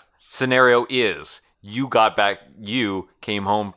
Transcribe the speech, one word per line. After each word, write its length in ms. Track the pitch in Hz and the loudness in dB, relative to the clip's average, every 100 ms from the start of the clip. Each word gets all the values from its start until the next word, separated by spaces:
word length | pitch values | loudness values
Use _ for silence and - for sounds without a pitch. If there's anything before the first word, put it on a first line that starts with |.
| _ _ _ | _ _ _
Scenario 580 | - 127 127 127 120 123 | -6 0 4 6 4 2
is, 500 | 131 110 78 76 - - _ | 0 0 -2 -10 -14 -16 _
you 260 | 101 110 135 | -12 -8 -2
got 260 | 120 110 | 2 2
back, 260 | 90 101 98 _ - | 2 0 -2 _ -18
you 480 | 104 123 110 95 - _ | -8 -4 -2 -4 -8 _
came 220 | - 104 | -8 -6
home 280 | 98 104 101 | -2 -2 -4